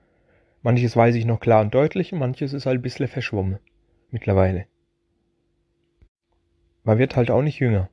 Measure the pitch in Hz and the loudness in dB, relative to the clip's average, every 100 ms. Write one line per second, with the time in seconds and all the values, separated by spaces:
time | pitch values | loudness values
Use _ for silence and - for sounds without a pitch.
0 | _ _ _ _ _ _ 120 123 120 117 | _ _ _ _ _ _ -2 0 2 4
1 | 117 120 113 113 - 110 104 131 156 190 | 4 2 0 -2 4 4 4 2 0 -2
2 | 175 175 127 127 139 143 135 131 127 - | -6 -4 -4 -4 -6 -6 -4 -4 -4 -6
3 | 131 - - 104 95 98 _ _ _ _ | -6 -6 -6 -2 -2 -4 _ _ _ _
4 | _ 113 - 95 92 92 - _ _ _ | _ -8 0 2 2 0 -8 _ _ _
5 | _ _ _ _ _ _ _ _ _ _ | _ _ _ _ _ _ _ _ _ _
6 | _ _ _ _ _ _ _ _ - 110 | _ _ _ _ _ _ _ _ 0 2
7 | 131 - 120 113 151 - 127 104 95 | 2 0 0 2 0 -2 0 0 -2